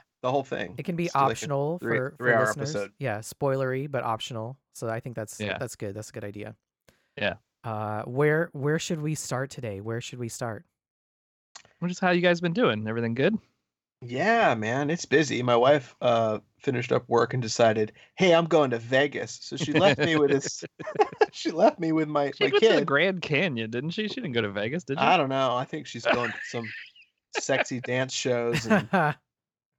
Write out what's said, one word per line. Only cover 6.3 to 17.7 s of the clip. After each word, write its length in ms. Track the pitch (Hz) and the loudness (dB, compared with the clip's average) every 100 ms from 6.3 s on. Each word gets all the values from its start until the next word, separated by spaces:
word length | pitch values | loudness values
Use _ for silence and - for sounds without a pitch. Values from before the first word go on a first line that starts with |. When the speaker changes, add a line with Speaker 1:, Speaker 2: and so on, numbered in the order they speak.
| 104 107 107 _ _ _ _ _ - | -10 -14 -16 _ _ _ _ _ -4
Speaker 3:
Yeah. 160 | 101 - _ _ | -4 -4 _ _
Speaker 2:
Uh, 380 | 113 107 107 107 | -8 -6 -4 -6
where, 460 | - 127 151 151 175 | -4 0 2 2 -2
where 260 | 147 143 160 | -4 -2 -2
should 240 | - 165 | -2 -4
we 140 | 151 151 | -4 -6
start 340 | - 127 139 | -6 -6 -6
today? 300 | - 117 98 | -8 -8 -8
Where 200 | 107 113 | -6 -6
should 200 | - 123 | -8 -8
we 80 | 117 | -8
start? 360 | - 120 104 - _ _ _ _ _ _ _ _ - _ _ | -6 -8 -8 -14 _ _ _ _ _ _ _ _ -20 _ _
Speaker 3:
Well, 80 | 175 | -8
just 120 | 180 | 0
how 100 | 180 | 2
you 100 | 175 | 4
guys 180 | 180 170 | 4 4
been 120 | 175 | 0
doing? 340 | 175 196 107 110 | 2 2 2 -2
Everything 280 | 117 117 | -2 -2
good? 220 | 117 160 220 - _ _ _ _ _ | 2 2 0 -6 _ _ _ _ _
Speaker 1:
Yeah, 500 | 120 127 196 233 180 113 | -8 -2 2 4 4 2
man, 340 | 107 131 147 | 0 0 0
it's 140 | 175 | -2
busy. 380 | - 147 139 117 | 2 2 4 0
My 120 | 123 | 4
wife, 400 | 117 127 147 127 _ | 6 6 6 2 _
uh, 400 | 123 117 110 107 - _ | 2 2 2 -2 -8 _
finished 320 | - 120 123 | -4 -2 0
up 180 | 123 - | -2 2
work 260 | 120 120 | 2 2
and 80 | 127 | 0
decided, 500 | 110 - 113 | -2 4 4